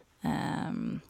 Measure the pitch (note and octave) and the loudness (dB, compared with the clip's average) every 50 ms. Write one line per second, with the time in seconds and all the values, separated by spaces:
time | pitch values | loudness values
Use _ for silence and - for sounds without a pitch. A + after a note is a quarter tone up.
0 | - - - - - D#3 D#3 D3+ - - D#3+ D#3+ - - - - - - - D3+ | -20 -20 -12 -4 -2 0 0 2 0 0 0 0 0 0 0 0 0 -2 -2 -4
1 | - | -6